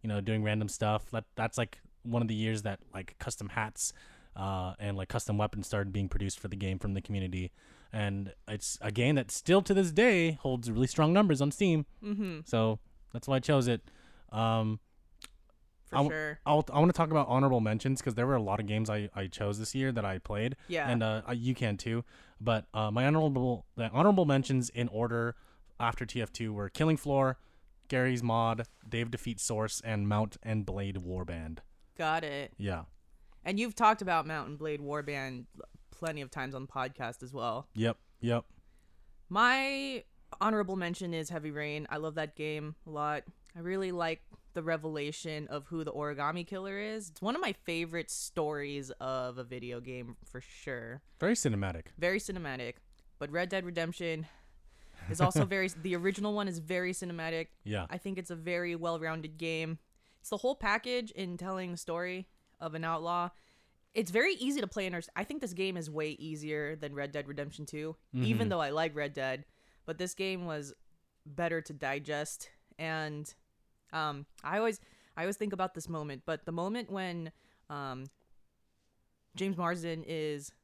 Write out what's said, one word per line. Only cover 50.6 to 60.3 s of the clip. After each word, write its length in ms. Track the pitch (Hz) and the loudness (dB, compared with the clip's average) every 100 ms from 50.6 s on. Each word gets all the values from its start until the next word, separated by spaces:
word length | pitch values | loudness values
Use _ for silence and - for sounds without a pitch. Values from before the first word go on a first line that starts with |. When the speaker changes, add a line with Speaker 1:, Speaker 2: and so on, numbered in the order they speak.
| - 123 113 131 _ - | -8 -8 -8 -12 _ 0
Speaker 1:
Very 140 | 175 | 2
cinematic. 520 | 233 139 104 98 85 - - | 4 2 2 0 -4 -10 -2
Speaker 2:
Very 200 | 175 190 | 0 0
cinematic. 560 | - 185 156 127 120 - - - - - | -2 -6 -6 -6 -6 -10 -20 -20 -20 -8
But 120 | 143 | -4
Red 180 | 165 180 | -2 0
Dead 160 | 190 | -2
Redemption 600 | 175 170 165 - 170 160 160 - - - - - - - - | -2 -2 -2 -2 -4 -4 -6 -14 -20 -20 -20 -20 -20 -14 -8
is 100 | 160 | 2
also 240 | 175 156 | 4 4
Speaker 1:
<laughs> 20 | 147 | 2
Speaker 2:
very, 220 | 196 185 175 | 2 0 -2
the 120 | 175 175 | -2 2
original 380 | 185 190 208 | 2 0 0
one 140 | 208 202 | 0 -2
is 100 | 165 | -4
very 340 | 160 180 180 | -2 -2 0
cinematic. 560 | 180 180 170 160 165 160 - | -4 -6 -4 -4 -4 -6 -10
Speaker 1:
Yeah. 220 | 104 104 85 | -4 -4 -4
Speaker 2:
I 80 | 175 | -6
think 200 | 196 190 | -6 -6
it's 120 | 175 | -8
a 60 | 170 | -8
very 380 | 160 175 175 170 | -2 -2 -2 -2
well-rounded 600 | 170 165 160 160 156 156 | -2 -2 -2 -4 -8 -6
game. 400 | 165 160 160 165 _ _ _ _ | -4 -2 -2 -6 _ _ _ _
It's 100 | - | -6